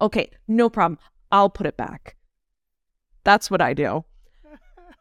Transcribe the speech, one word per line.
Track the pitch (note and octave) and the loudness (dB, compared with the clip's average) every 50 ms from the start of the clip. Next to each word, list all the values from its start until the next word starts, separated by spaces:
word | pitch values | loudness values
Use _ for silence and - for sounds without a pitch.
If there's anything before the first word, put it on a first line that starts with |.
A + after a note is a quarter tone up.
Okay, | G#3+ G#3 - G#3+ - - - - _ - | -4 -2 -2 -2 -4 -4 -10 -16 _ -2
no | A3 A#3 A#3+ A3+ | 0 2 2 2
problem. | A#3 A3 F3 E3+ D#3 - - _ _ _ _ _ | 2 0 0 -2 -2 -6 -14 _ _ _ _ _
I'll | G3+ G3+ G3+ G3 | 2 4 4 2
put | - - - | 0 -4 -6
it | - - - | -6 -6 -6
back." | A2 - - - - - - _ _ _ _ _ _ _ _ _ _ _ _ _ _ _ _ _ _ _ _ _ _ | -10 -10 -12 -16 -20 -20 -20 _ _ _ _ _ _ _ _ _ _ _ _ _ _ _ _ _ _ _ _ _ _
That's | G3 G3+ G#3+ - - | 2 2 2 2 -2
what | G3 F3+ | -2 -2
I | D#3+ B2 C#3 | 0 -2 -2
do. | C#3+ D3 G2+ G#2 D#3+ E3 - _ - _ _ _ _ _ D4+ D4+ - _ _ _ F#4 F4 F4 - _ | -2 -4 -4 -4 -6 -8 -12 _ -20 _ _ _ _ _ -20 -20 -20 _ _ _ -20 -20 -20 -20 _